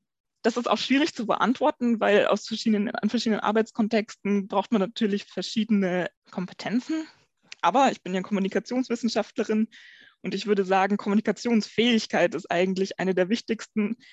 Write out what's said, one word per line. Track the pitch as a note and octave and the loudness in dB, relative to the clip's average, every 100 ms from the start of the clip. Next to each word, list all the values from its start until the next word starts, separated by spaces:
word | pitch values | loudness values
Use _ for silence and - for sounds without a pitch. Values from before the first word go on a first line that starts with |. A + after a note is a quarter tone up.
| _ _ _ _ | _ _ _ _
Das | - A#3+ | -2 -2
ist | A#3 | -2
auch | A3 | -2
schwierig | - C4+ D#4 | 2 2 2
zu | - A3+ | -2 -2
beantworten, | - - C4 C#4 - A#3+ A3 | 0 2 2 0 0 -2 2
weil | G3+ G3+ - | 4 4 4
aus | G3+ - | 0 -2
verschiedenen, | A3 A#3 G#3 G3+ | -4 0 0 0
an | - G#3+ | -2 -2
verschiedenen | A#3 A3+ G#3 | -2 0 0
Arbeitskontexten | - A3 G#3+ - G#3+ A3+ G#3 - G3 G3+ G3 | 0 0 0 -2 0 0 -2 -6 -2 -2 0
braucht | G#3 - | -2 0
man | A3 | 0
natürlich | F#3+ - A3 G3+ | 0 0 -2 -2
verschiedene | - - F#3 - G#3+ G3+ F#3+ F3+ E3+ _ _ | -4 -10 -6 -2 2 2 2 0 -2 _ _
Kompetenzen. | - F3+ - - A3 - D#4+ D#4+ _ _ _ - - | -8 -8 -8 -6 -6 -4 -6 -6 _ _ _ -20 -2
Aber | E3+ A3+ C4 | 2 4 2
ich | - | 2
bin | - | -4
ja | F#3 | -4
Kommunikationswissenschaftlerin | F3+ G3+ F#3+ G3 - B3 B3+ A#3+ A3 A3 G#3 - G#3+ G#3+ A3 - - - - _ | -2 -2 0 -2 -2 -4 -2 -2 -2 -2 -4 -4 -2 0 0 -4 -20 -20 -20 _
und | F3+ | -8
ich | G3 G3+ | -6 -2
würde | G3+ F#3 | 0 2
sagen, | F#3+ G3 G#3 | 2 2 0
Kommunikationsfähigkeit | G#3 G3+ A3+ G3+ A#3+ A#3 - - A#3 A3+ - - E3+ | 0 0 0 -2 0 0 0 0 2 2 2 2 2
ist | - - | 0 -4
eigentlich | E3+ F#3+ F#3 F#3+ - | 0 0 0 -4 -2
eine | F3+ | -2
der | F#3 F3+ | 0 0
wichtigsten | A3+ - A3 - A3 G#3 A#3 - | 0 -4 -6 -4 -4 -4 -4 -12